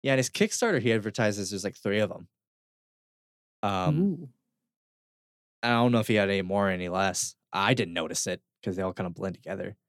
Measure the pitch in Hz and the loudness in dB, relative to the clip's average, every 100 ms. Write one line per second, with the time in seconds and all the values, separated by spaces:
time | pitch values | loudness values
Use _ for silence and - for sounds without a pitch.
0 | 139 135 123 - 214 - 233 156 117 113 | 2 2 2 0 0 2 2 2 4 2
1 | 104 101 107 101 92 98 95 - - 104 | 0 0 0 0 -4 -4 -6 -4 -2 0
2 | 104 - 85 _ _ _ _ _ _ _ | 0 -4 -16 _ _ _ _ _ _ _
3 | _ _ _ _ _ _ 104 95 90 151 | _ _ _ _ _ _ -4 0 0 2
4 | 202 170 147 _ _ _ _ _ _ _ | 0 -2 -10 _ _ _ _ _ _ _
5 | _ _ _ _ _ _ 120 120 123 117 | _ _ _ _ _ _ 0 4 4 4
6 | 110 107 98 98 90 101 98 92 90 90 | 4 2 4 0 0 0 2 0 -2 0
7 | 98 90 - - _ 95 101 120 95 85 | 0 0 -6 -8 _ 0 2 2 0 -2
8 | 80 80 - - _ _ - 92 95 92 | -4 -4 -4 -6 _ _ -6 -4 -4 -4
9 | 87 85 95 87 - 98 95 101 | -8 -6 -8 -8 -10 -8 -8 -12